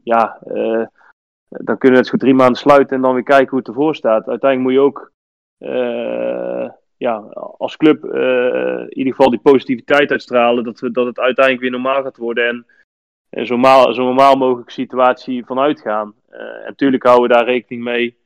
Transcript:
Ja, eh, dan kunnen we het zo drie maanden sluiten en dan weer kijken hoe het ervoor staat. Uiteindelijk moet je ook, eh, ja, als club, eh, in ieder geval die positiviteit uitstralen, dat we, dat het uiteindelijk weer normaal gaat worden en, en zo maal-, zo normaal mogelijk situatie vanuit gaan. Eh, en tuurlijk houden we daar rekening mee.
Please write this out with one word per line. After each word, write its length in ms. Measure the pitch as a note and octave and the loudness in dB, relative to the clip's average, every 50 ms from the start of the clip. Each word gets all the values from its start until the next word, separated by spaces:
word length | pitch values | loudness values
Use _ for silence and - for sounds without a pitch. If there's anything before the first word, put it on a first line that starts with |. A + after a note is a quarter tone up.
| - | -6
Ja, 360 | A#2 A2+ A2+ A2+ G#2+ - - - | 0 0 2 2 0 -4 -12 -14
eh, 400 | - - G#2+ A2 A2+ A2+ A2+ A2+ - _ _ _ _ _ _ _ _ _ _ _ _ | -10 -8 -6 -4 -2 -2 -4 -4 -6 _ _ _ _ _ _ _ _ _ _ _ _
dan 280 | - - - - A2+ - | -16 -12 -6 -6 -4 2
kunnen 140 | - C3+ B2+ B2+ | 4 4 6 4
we 40 | A#2 | 2
het 40 | - | 2
zo 100 | - A2+ | -2 -2
drie 160 | - B2+ C3+ | 2 2 4
maanden 220 | C3 C3 B2+ A#2+ - | 4 4 2 2 2
sluiten 380 | - C#3+ C#3+ C#3+ C3+ - C3+ | 2 4 4 4 4 2 -2
en 60 | C3 | -2
dan 120 | C3 C3 B2+ | 0 0 0
weer 100 | B2+ A2 | 0 0
kijken 260 | - C#3+ C#3 C#3 C3+ | 2 4 4 4 2
hoe 100 | - C3 | -2 -6
het 80 | - - | -6 -6
ervoor 280 | G#2+ B2+ D3 D#3+ D3 | -6 -4 -2 -2 -2
staat. 320 | - - A#2+ A2 A2 - - | -2 0 0 0 0 0 -4
Uiteindelijk 340 | B2 A2 - C3+ C3+ B2+ | -8 -2 0 0 0 0
moet 100 | B2+ B2+ C3 | 0 0 2
je 60 | C3+ C#3 C#3 | 2 2 2
ook, 240 | - - - _ _ _ _ _ _ _ _ _ _ _ | 0 -4 -18 _ _ _ _ _ _ _ _ _ _ _
eh, 1120 | - - C3 B2+ B2 A#2+ A#2+ A#2+ A#2 A#2 A#2 - A#1+ A#1+ A#2+ B2 A#2+ B2 B2 - B2 A#2+ - _ _ _ _ - | -12 -8 -6 -4 -4 -4 -6 -6 -8 -6 -6 -6 -6 -6 -6 -6 -8 -8 -8 -8 -8 -10 -12 _ _ _ _ -8
ja, 180 | - B2 A2+ G#2+ G#2+ G#2+ - - - - - - | -6 -4 -4 -6 -8 -14 -16 -16 -16 -16 -14 -10
als 200 | - B2+ - - | -10 -10 -6 0
club, 260 | - D#3 D3+ D3+ - | 2 2 2 2 -2
eh, 760 | - - C3+ C3 B2+ B2+ B2 B2 B2 B2 B2+ B2+ B2 B2 B2 A#2+ - | -8 -6 -4 -2 -2 0 0 -2 -2 -2 -2 -4 -4 -6 -6 -10 -12
in 80 | - C#3 | -8 -6
ieder 160 | C3+ C3 A#2 | -6 -4 0
geval 140 | - C3+ B2+ | 2 2 2
die 100 | B2 D#3 | 2 2
positiviteit 720 | - D3 C#3 B2+ - - C3 A2+ - - D3 C#3+ D3 B2+ | 4 4 4 4 2 -2 -8 -8 -2 0 0 0 2 0
uitstralen, 520 | C#3 A#2+ - - B2 A#2+ A#2+ A#2+ A#2+ B2 A2+ | -2 -6 -6 -4 -2 0 2 2 0 -2 -4
dat 160 | A#2 G#2+ - | -8 -10 -10
we, 120 | - B2+ | -10 -6
dat 140 | A2+ B2+ B2 | -4 -4 -4
het 140 | B2 A2+ - | -4 -4 -4
uiteindelijk 440 | A#2 C3 B2 C3+ C3+ C3 C3 A#2+ B2 | -2 -2 2 2 2 2 2 -2 -4
weer 160 | B2+ B2 B2+ | -6 -6 -4
normaal 220 | B2 C3 C3+ C#3 C3+ | -4 -4 -4 -4 -4
gaat 140 | C3+ - - | -6 -10 -10
worden 300 | A#2 A#2 A#2 A#2+ A#2+ A#2+ | -8 -6 -4 -2 -2 -2
en, 180 | A#2+ A#2+ A#2+ _ _ _ _ _ _ _ _ _ _ _ _ _ | -4 -6 -12 _ _ _ _ _ _ _ _ _ _ _ _ _
en 160 | - - A#2+ | -10 -8 -6
zo 120 | G#2+ B2 A#2+ | -4 -2 2
maal-, 360 | B2+ C3+ C3 C3+ B2+ B2 A2+ | 4 6 6 6 6 4 2
zo 100 | A#2+ B2+ | -2 -2
normaal 320 | B2+ B2+ C3 C3+ C#3 C3+ | -2 2 4 6 6 6
mogelijk 340 | C3+ C3 B2+ B2+ A#2+ A#2+ - | 4 2 0 -2 -2 -6 -16
situatie 760 | - - C3 G#2+ - B2 B2+ B2+ B2 - - C3 B2+ B2 A2 | -10 -10 -10 -8 -2 0 2 2 0 -2 -6 -10 -10 -10 -8
vanuit 360 | - B2+ B2+ C#3 D3+ D3 D3 | -8 -4 -2 -2 -2 -2 -4
gaan. 320 | - A2+ G#2+ G#2+ G#2+ G#2 G#2 _ _ _ | -6 -6 -6 -6 -6 -8 -12 _ _ _
Eh, 380 | - A#2 A2+ A2+ A2+ A2+ G#2+ A2 | -20 -18 -18 -16 -16 -16 -16 -14
en 80 | G#2 | -6
tuurlijk 280 | - C3+ C3+ C3 B2 - | -2 -2 0 0 2 4
houden 240 | B2 B2 B2 B2 A#2+ | 6 6 6 6 4
we 60 | B2 | 4
daar 120 | A#2+ A#2 | 2 4
rekening 380 | A#2 B2+ B2+ - - B2+ A#2+ A#2+ | 2 -2 -2 -4 -8 -14 -10 -8
mee. 340 | B2 A#2+ A#2+ A#2+ A#2 A#2+ _ _ | -6 -4 -4 -4 -4 -6 _ _